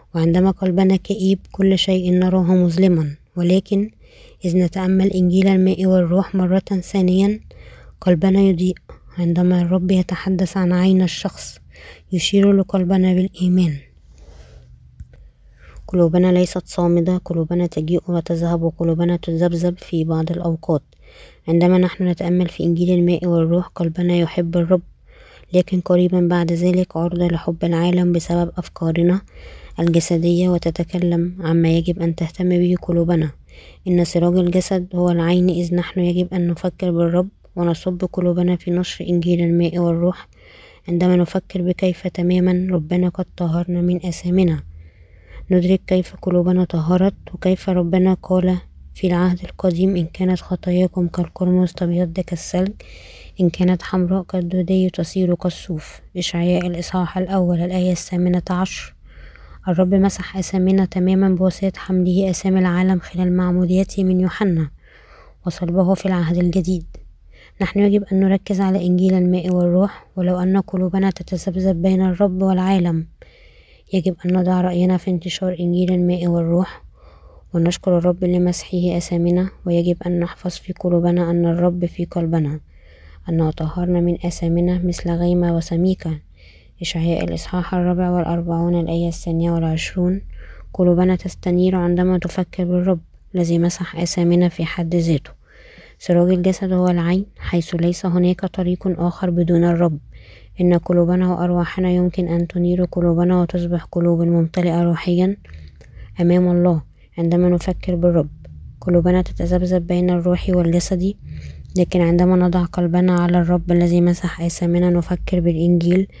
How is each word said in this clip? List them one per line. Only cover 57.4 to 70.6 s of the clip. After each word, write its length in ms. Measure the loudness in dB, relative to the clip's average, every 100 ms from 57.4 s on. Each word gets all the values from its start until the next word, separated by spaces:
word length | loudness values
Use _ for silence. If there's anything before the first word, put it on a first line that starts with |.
| 0 0
الآية 320 | 0 0 0
الثامنة 500 | -2 -2 -2 0 0 0
عشر. 460 | -2 -2 -6 -16 -20 -20 -20 -20 -20 -20 -12 -4
الرب 260 | 0 2
مسح 440 | 4 2 0 -10 -8
آثامنا 480 | -4 0 2 2 0
تماما 440 | 0 0 2 2
بواسطة 420 | 2 0 0 -4 -6
حمله 520 | -4 0 2 2 0
آثام 280 | -2 0 2
العالم 420 | 2 2 2 0
خلال 380 | -2 -4 0 0
معموديته 640 | 0 0 2 0 0 -2
من 160 | 0 0
يوحنا 500 | 0 -2 -2 0 -2 -8 -20 -20 -20 -20 -20 -12 -8
وصلبه 480 | -6 -2 0 2
في 120 | 2 0
العهد 320 | 0 0 0
الجديد. 480 | 0 0 -2 -4 -6 -18 -20 -20 -20 -20 -16 -6
نحن 180 | -4 2
يجب 240 | 2 2
أن 160 | 0 2
نركز 420 | 2 2 0 -2
على 240 | 0 0 2
إنجيل 280 | 2 4
الماء 420 | 4 2 0 0 0
والروح، 520 | 2 2 0 -2 -14 -4
ولو 240 | -2 0
أن 220 | 0 0